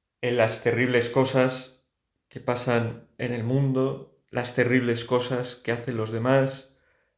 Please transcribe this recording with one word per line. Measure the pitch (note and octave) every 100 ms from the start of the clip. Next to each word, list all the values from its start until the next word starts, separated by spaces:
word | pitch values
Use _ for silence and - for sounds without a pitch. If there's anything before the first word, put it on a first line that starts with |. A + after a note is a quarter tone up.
| _ _
en | B2 B2
las | A2+ -
terribles | A#2+ A#2 B2+ B2 A#2
cosas | C3+ B2+ C3+ C3 - - _ _ _ _ _ _
que | A2+
pasan | - A#2+ - A#2+ A2+ - - -
en | A#2+
el | A#2+
mundo, | A2 C3+ C#3 C3 C3 C3+ - _ _
las | A#2 A#2+
terribles | - A#2 B2 A#2+ A2+ -
cosas | B2 - B2 B2
que | - -
hacen | A#2+ - A#2
los | A2
demás, | A2+ B2 C3+ C3+ - - _ _ _ _